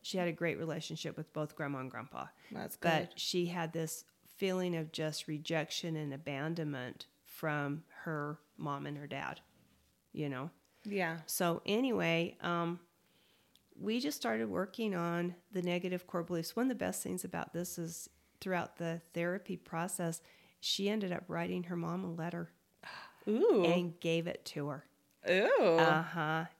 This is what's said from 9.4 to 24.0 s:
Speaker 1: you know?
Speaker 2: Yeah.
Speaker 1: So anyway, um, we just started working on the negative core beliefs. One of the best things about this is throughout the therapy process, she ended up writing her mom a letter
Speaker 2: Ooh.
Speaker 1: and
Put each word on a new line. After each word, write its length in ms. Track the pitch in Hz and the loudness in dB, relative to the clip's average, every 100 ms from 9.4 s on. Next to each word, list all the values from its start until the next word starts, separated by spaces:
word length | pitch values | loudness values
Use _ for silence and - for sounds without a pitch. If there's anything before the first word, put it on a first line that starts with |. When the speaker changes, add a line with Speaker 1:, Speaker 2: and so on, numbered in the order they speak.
| - _ _ _ _ _ _ | -16 _ _ _ _ _ _
Speaker 1:
you 160 | - 147 | -4 -4
know? 220 | 131 151 - _ _ | -2 -6 -10 _ _
Speaker 2:
Yeah. 340 | 214 202 170 165 156 | -4 0 0 -2 -4
Speaker 1:
So 360 | - 175 165 | 2 2 2
anyway, 720 | - 214 262 202 165 165 170 - | 2 2 4 4 4 4 2 -2
um, 400 | 170 170 170 175 - _ _ _ _ _ _ _ _ - | -2 0 0 -2 -8 _ _ _ _ _ _ _ _ -6
we 220 | 196 233 | -2 0
just 160 | 277 294 | 0 -2
started 320 | 233 220 220 | -2 0 0
working 440 | 180 196 - 214 | 0 -2 -2 0
on 420 | 180 170 170 175 175 _ | 0 2 2 0 -4 _
the 100 | 185 | -2
negative 460 | 175 175 180 180 - | 0 0 0 -4 -2
core 160 | 175 | -4
beliefs. 320 | 165 170 170 - | 0 -2 0 0
One 80 | |
of 40 | 262 | 0
the 40 | |
best 300 | 220 92 196 | 2 0 -2
things 200 | - 185 | -4 -4
about 280 | 185 170 - | -4 -6 -4
this 260 | 170 175 - | -4 -4 -4
is 320 | 165 170 - _ _ _ | -6 -6 -12 _ _ _
throughout 360 | 190 175 - - | -2 0 -2 -4
the 220 | 165 165 - | -4 -4 -6
therapy 420 | 170 170 190 190 175 | -2 0 -2 -4 -8
process, 640 | - 165 180 - 170 165 - - - _ | -6 -4 -2 -2 -2 -2 -10 -20 -20 _
she 300 | - - 196 | -2 0 2
ended 240 | 214 190 | 2 0
up 100 | 175 180 | -2 -2
writing 360 | 170 175 180 | -2 0 -2
her 120 | 175 170 | -2 -2
mom 260 | 165 175 | -2 -2
a 60 | 180 | -4
letter 400 | 170 165 170 170 - _ _ - - - - - | -4 -4 -4 -6 -12 _ _ -14 -14 -16 -8 0
Speaker 2:
Ooh. 360 | 220 440 262 | 6 8 8
Speaker 1:
and 340 | 165 175 175 165 | 8 6 2 -2